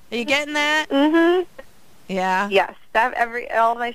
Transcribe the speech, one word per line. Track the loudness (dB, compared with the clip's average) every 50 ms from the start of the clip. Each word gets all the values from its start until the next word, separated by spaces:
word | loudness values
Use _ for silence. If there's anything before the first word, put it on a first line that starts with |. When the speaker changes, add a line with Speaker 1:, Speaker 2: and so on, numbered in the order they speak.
| -14 -8
Speaker 1:
Are | -6
you | -6 -2
getting | 0 -2 -2 -2 -2 -2
that? | -2 0 0 0 0 -2 0
Speaker 2:
Mm-hmm. | 0 2 2 4 4 4 4 4 2 2 -2 -4 -10 -20 -20 -20 -20 -20 -20 -20 -20 -20 -12
Speaker 1:
Yeah. | -8 -4 -2 -2 0 0 0 -2 0
Speaker 2:
Yes. | 2 2 0 0 -4 -16 -14 -4
That, | 0 0 0 0 0
every, | -2 -4 -4 -4 -10 -8 -4
all | 0 2 2 2 0
my | -2 -6 -8